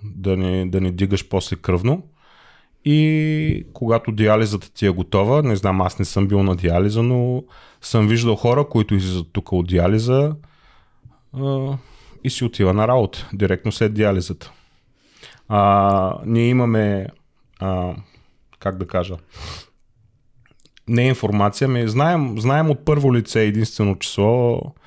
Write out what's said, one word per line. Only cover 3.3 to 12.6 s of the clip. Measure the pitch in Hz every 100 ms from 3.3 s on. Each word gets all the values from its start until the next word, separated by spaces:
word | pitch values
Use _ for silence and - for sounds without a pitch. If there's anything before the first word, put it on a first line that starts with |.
| 156 156 - -
когато | - 113 113 -
диализата | 107 107 107 110 101 -
ти | - 101
е |
готова, | 90 87 98 104 147
не | 139 98
знам, | 98 95
аз | 90 -
не |
съм | 92 98 98
бил | 101
на | 98 87
диализа, | 90 87 101 110
но | 120 123 123 123 - - - _
съм | - 113 107
виждал | 113 117 104
хора, | 120 131 143
които | 117 104
излизат | 101 92 92 82
тук | 98 -
от | 90 87
диализа, | 90 87 110 117 131 147 151 - _ _ _ _ _ - _ _
а, | 131 139 135 135 135 - - - -
и | 131
си | -
отива | 120 -